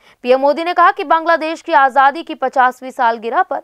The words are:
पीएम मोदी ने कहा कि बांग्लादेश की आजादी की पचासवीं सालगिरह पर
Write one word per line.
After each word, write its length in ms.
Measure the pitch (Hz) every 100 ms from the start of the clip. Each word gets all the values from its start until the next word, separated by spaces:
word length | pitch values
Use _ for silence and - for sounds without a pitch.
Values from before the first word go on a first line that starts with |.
| _ _
पीएम 160 | 247 262
मोदी 220 | 277 294
ने 80 | 330
कहा 160 | 359 349
कि 140 | 392
बांग्लादेश 560 | 302 330 330 330 311 330
की 100 | -
आजादी 500 | 302 269 254 277 302
की 120 | 320
पचासवीं 560 | 294 254 254 247 247 262
सालगिरह 520 | 262 233 233 226 294
पर 180 | - 277